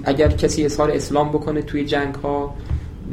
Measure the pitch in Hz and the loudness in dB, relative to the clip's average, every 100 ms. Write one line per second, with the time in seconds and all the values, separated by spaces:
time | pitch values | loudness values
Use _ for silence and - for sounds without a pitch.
0 | - 139 151 - 156 - 147 147 151 143 | 0 4 4 4 2 2 0 2 2 2
1 | 139 143 151 151 151 151 147 147 143 147 | 0 2 2 0 -2 -2 -2 -2 0 0
2 | 143 135 143 143 143 139 - - - - | -2 -4 -2 -2 -4 -6 -4 -4 -4 -10
3 | - | -6